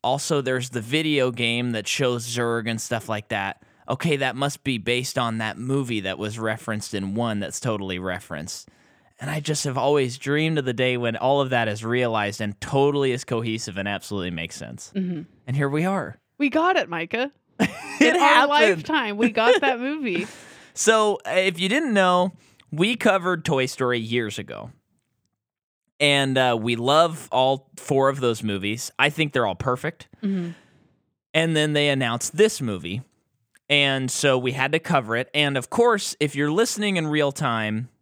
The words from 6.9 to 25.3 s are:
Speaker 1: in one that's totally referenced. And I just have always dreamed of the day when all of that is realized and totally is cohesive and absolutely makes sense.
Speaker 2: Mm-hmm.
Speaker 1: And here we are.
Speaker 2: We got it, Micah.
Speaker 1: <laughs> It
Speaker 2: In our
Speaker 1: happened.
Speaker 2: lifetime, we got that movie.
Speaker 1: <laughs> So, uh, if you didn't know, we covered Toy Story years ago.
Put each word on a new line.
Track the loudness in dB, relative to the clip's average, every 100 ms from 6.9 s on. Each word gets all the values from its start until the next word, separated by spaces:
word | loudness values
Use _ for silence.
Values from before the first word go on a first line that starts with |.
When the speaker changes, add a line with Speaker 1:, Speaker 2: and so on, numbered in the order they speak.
Speaker 1:
in | -6 -4 -2
one | -2 -2
that's | -6 -4
totally | -4 -4 -4 -6
referenced. | -4 -6 -8 -10 -10 -12 -16 _ _ _ _ _
And | -8
I | -6
just | -4 -4 -2
have | 0
always | 2 2 2 -4
dreamed | -2 0 0 0
of | -2
the |
day | 0 0 2
when | -2 0
all | 2 2
of | 2
that | 2 0
is | -2
realized | -2 0 2 0 -2 -2
and | -6 -6
totally | -2 2 4 2 0
is | -2 -2
cohesive | -4 -2 -4 -6 -6
and | -4
absolutely | -6 -6 -6 -4
makes | -6 -8 -10
sense. | -14 -14 -10 -6
Speaker 2:
Mm-hmm. | -4 -6 -10 _ -6
Speaker 1:
And | -2
here | 0
we | 0 -2
are. | -2 -6 -12 _ _
Speaker 2:
We | -2
got | 2 2 0
it, | -2
Micah. | -6 -6 -4 -6 _ _ _
Speaker 1:
<laughs> | -2 -2 -14 2
It | 4 6
Speaker 2:
In |
our | 6
Speaker 1:
happened. | 6 6
Speaker 2:
lifetime, | 6 4 4 0 -2 -2 0
we | 0
got | 4 4 4
that | 4 0
movie. | -4 -4 -2 -2 -4
Speaker 1:
<laughs> | -12 -20 -20 -20 -2
So, | 4 4 4 0 0
uh, |
if | 0 0 0
you | 0
didn't | 0 2 4
know, | 4 4 2 -4 _ _ _
we | -2 0 2
covered | 2 2 0 -2
Toy | 0 0 0
Story | 0 0 0
years | 0 -2 -2 -6
ago. | -10 -12 -14 -20 _ _ _ _ _